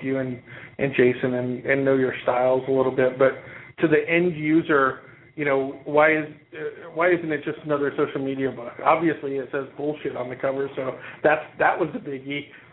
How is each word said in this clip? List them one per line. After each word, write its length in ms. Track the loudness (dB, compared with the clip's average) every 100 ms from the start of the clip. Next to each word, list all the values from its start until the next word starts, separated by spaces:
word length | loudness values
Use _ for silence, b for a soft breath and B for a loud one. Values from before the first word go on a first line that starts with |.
you 160 | -4 -4
and, 200 | -4 -8 B B B -4
and 160 | 0
Jason 400 | 4 4 4 -2 -2
and, 300 | -4 -4 0
and 180 | 0
know 120 | 2 2
your 180 | 2 -2
styles 460 | -2 2 2 2 2
a 40 |
little 200 | 2 2
bit, 260 | 2 2 4
but 140 | 2 2 B B B -2
to 80 | 2
the 200 | 2 2
end 280 | 2 2 0
user, 640 | 2 2 4 4 2 0 B B B -6
you 80 |
know, 360 | 0 0 0 -6 0
why 260 | 4 6 4
is, 80 | -2 -10 _
uh, 360 | -12 -12 -12 -8
why 160 | 0 2
isn't 200 | 2 0
it 120 | -4
just 140 | -4 -8
another 280 | -2 0 0 0
social 240 | -2 -2
media 280 | -4 -2 -4
book? 220 | -4 -12 -2 2
Obviously 520 | 2 2 -2 -4 -6
it 120 | -4
says 140 | -6 -8 -6
bullshit 400 | -6 -6 -6 -6
on 140 | -8
the 60 | -4
cover, 340 | -4 -2 -4 -6
so 200 | -8 -8 B B
that's, 200 | 2 2 -2 0
that 220 | 0 2
was 100 | -2
the 60 | -4
biggie. 460 | -8 -10 -8 -8 -10 B B